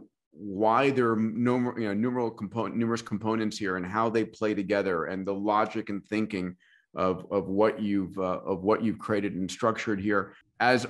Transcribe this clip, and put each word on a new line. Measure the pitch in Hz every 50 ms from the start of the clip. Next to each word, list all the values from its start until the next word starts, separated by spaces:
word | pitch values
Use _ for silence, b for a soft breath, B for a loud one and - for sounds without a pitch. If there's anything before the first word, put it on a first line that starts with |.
| - - _ _ _ _
why | _ 78 101 104 95 95 107 110 113 123 139 139
there | 135 123 123 117
are | 113 107
numer-, | 110 110 113 120 120 123 123 127 123 123 117 113
you | 113 104
know, | 101
numeral | 104 113 127 123 123 120 110
component, | 113 - 104 92 104 117 107 98 - 113
numerous | 117 113 117 113
components | 117 - 113 98 110 107 113 110 110 107 104 -
here | 107 95 92 92
and | 90
how | 90 98 110 113 113
they | 110 117 107
play | - - - 110 107 107
together | 98 98 90 104 101 98 95 90 82 78
and | 73 95 95 95 98
the | 98
logic | 98 101 104 104 107 110 110 - 113 104 -
and | 101 98 -
thinking | - 107 110 110 104 107 92 90 92 90 - b b b b b b b
of, | - 92 92 92 82 - -
of | 101 101 92 95
what | 95 98 107 110 - -
you've, | 107 101 101 101 95 85 - 95
uh, | 92 92 87 - -
of | - 98 92 92
what | 101 107 - 113
you've | 110 101 -
created | - - 110 101 101 101 92
and | 87 95 87
structured | - - - 113 107 - - 117 107 98
here. | 95 107 104 98 92 - B B B B _ -
As | 113 123 127 120 120